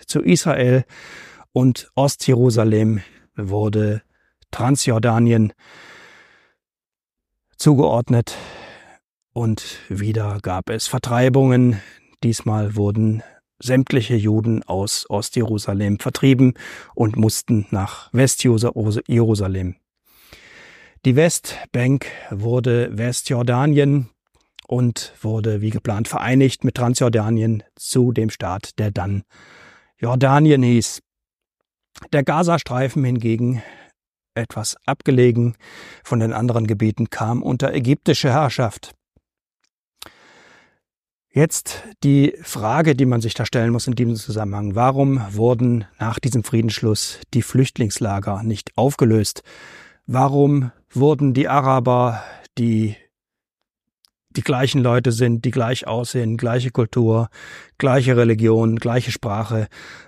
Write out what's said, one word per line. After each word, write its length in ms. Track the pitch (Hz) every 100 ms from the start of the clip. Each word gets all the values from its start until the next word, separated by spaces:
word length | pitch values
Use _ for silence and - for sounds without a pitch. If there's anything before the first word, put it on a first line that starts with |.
| -
zu 160 | 151
Israel 640 | - 175 170 131 123 131 - - - - - - -
und 380 | 131 127 - -
Ostjerusalem 1080 | - 139 - - 120 127 113 110 107 110 107 - _ _ -
wurde 680 | 98 104 107 107 107 107 - _ _ _ _
Transjordanien 1040 | - 120 143 - 113 120 113 117 113 107 - - - - - - - _ _ _ _ _ _ _ _ _ _ _ _ _ -
zugeordnet 760 | 156 135 151 120 - 120 - - - - - - - _ _ _ _
und 460 | 120 117 104 - - -
wieder 480 | 98 104 110 104 95
gab 300 | - 90 -
es 160 | 110 -
Vertreibungen. 960 | 127 123 120 131 131 131 127 123 104 - - _ _
Diesmal 520 | 117 113 113 107 104
wurden 480 | 107 101 107 110 110 - _ _ _
sämtliche 580 | 123 131 131 135 110 117
Juden 460 | 107 110 113 110
aus 460 | - 92 104 - -
Ostjerusalem 880 | 104 - 127 113 107 - 101 104 101
vertrieben 560 | 127 - 135 127 131 - - - -
und 220 | - 113 117
mussten 500 | 110 - - 113 101
nach 380 | 101 98 - -
Westjerusalem. 1600 | 123 131 - 131 113 117 - 107 104 - 117 113 107 95 95 90 - _ _ _ _ _ - - - - - - _
Die 120 | 131 127
Westbank 880 | 170 - - - - 120 127 139 - - -
wurde 680 | 101 113 123 123 120 - 101
Westjordanien 1120 | 120 123 - 123 123 123 147 143 139 143 120 _ _ _ _ - -
und 460 | 123 120 - - -
wurde 380 | 110 110 110 104
wie 100 | 107
geplant 380 | 107 - 104 113
vereinigt 560 | - 110 131 135 -
mit 100 | -
Transjordanien 880 | - 120 123 123 113 107 113 113 107 - -
zu 360 | - 131 123
dem 180 | 113 110
Staat, 480 | - 90 95 - -
der 120 | 107
dann 320 | 98 92 101 - _ - - - _ _ _
Jordanien 640 | 113 127 131 143 156 139
hieß. 400 | 123 120 - - _ _ _ _ _ _ _ _ _ - -
Der 120 | 147
Gazastreifen 800 | 135 151 175 170 - 127 135 151
hingegen, 580 | 131 123 113 113 123 123 - - - _ _ _ _
etwas 420 | 120 113 - 107 -
abgelegen 720 | - 139 - 127 123 117 120 - - - - -
von 140 | - 120
den 160 | 113
anderen 320 | - 120 117 110
Gebieten, 420 | 104 110 104 113
kam 340 | - 113 120
unter 300 | - 120 139
ägyptische 600 | 151 120 143 - 135 143
Herrschaft. 600 | 131 143 - 113 - - - _ _ _ _ _ _ _ _ _ _ - _ _ _ _ _ _ _ _ _ _ _ _
Jetzt 540 | 139 165 - - - 220 -
die 320 | 143 139 143 -
Frage, 560 | - 127 107 139 160 131
die 80 |
man 160 | 131 120
sich 140 | 110
da 100 | -
stellen 260 | 113 127 113
muss 160 | 120 -
in 80 |
diesem 220 | 117 117 110
Zusammenhang. 580 | - 107 104 101 104
Warum 480 | 101 127 135 139 135 101
wurden 540 | 104 117 120 123 120 104 -
nach 200 | 113 113
diesem 240 | 127 120
Friedensschluss 800 | - 113 113 - 113 104 - - -
die 80 | 123
Flüchtlingslager 1000 | - 131 131 - 110 - 107 101 101 98
nicht 300 | 110 104 - -
aufgelöst? 640 | 127 - 123 110 98 - - - - - - _ -
Warum 640 | 123 135 143 143 143 127 - _
wurden 440 | 123 143 143 143
die 120 | 127 143
Araber, 800 | 139 131 131 123 123 123 110 - - - -
die 400 | 117 110 110 104 _ _ _ _ _ _ _ _ _ _ _ _ _ -
die 60 |
gleichen 400 | - 123 135 139
Leute 300 | 123 123 123
sind, 320 | 113 123 117
die 60 | 123
gleich 360 | 131 117 127 -
aussehen, 500 | 113 120 127 113 113
gleiche 340 | 117 123 127
Kultur, 580 | - 113 127 113 113 117 - - - - -
gleiche 380 | 139 135 127 120
Religion, 600 | 117 110 110 113 113 113
gleiche 340 | 117 123 123
Sprache. 580 | - 110 101 107 113 107 - - -